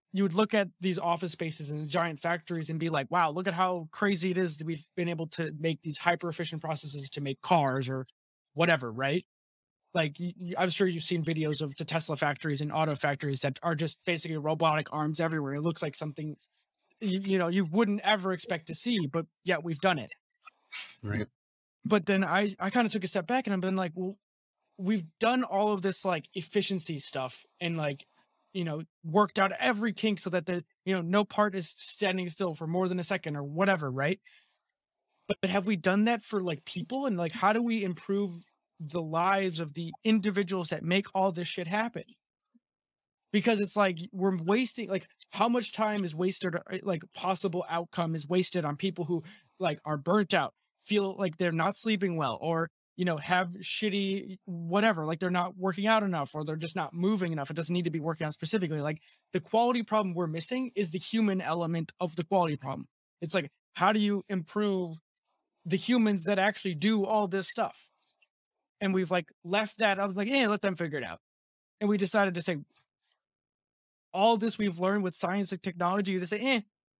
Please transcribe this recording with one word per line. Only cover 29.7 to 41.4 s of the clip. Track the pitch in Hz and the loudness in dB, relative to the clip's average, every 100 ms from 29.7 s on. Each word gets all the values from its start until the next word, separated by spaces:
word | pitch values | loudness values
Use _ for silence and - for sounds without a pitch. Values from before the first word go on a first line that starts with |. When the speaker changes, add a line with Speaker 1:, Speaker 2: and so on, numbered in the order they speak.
| 214 226 | 2 0
Speaker 1:
kink | - 220 196 | 0 0 0
so | - | -2
that | 180 165 | -2 -2
the, | 180 170 _ - | -4 -6 _ -2
you | |
know, | 190 | -2
no | 170 196 | 2 2
part | 208 - 208 190 | 2 2 2 2
is | 160 | -8
standing | - - - 202 185 180 | -8 -8 -2 0 0 -4
still | 156 190 | -2 -4
for | 156 160 | -2 -2
more | 175 185 | 0 0
than | 180 | 0
a | |
second | 170 190 165 147 | -2 -2 -2 -6
or | |
whatever," | 143 156 196 185 147 | -4 0 4 4 2
right? | 131 143 202 - - _ _ _ _ _ _ _ _ - | 0 0 -2 -8 -20 _ _ _ _ _ _ _ _ -6
But, | 202 | -2
but | 190 | 0
have | 196 190 | 0 2
we | 202 | 2
done | 170 196 220 | 4 4 4
that | 233 | 2
for, | - 208 | -2 -4
like, | 180 156 - | -2 -4 -6
people? | 180 - 262 277 | -8 -4 -2 -2
And, | 185 | 0
like, | 170 | -2
how | - 190 | 2 4
do | 214 | 4
we | 240 226 | 2 0
improve | 196 165 - 196 202 170 - _ _ - | -2 -4 -2 0 -2 -6 -18 _ _ -14
the | 156 175 | -6 -4
lives | 160 165 180 196 190 160 | -2 2 4 4 2 -2
of | 160 | -6
the | 147 165 - | -6 -8 -4
individuals | 220 220 202 196 185 190 170 | 2 4 4 2 0 0 -2
that | 170 | -4
make | 156 185 196 190 | 2 2 2 0
all | 190 | 0
this | 170 | 0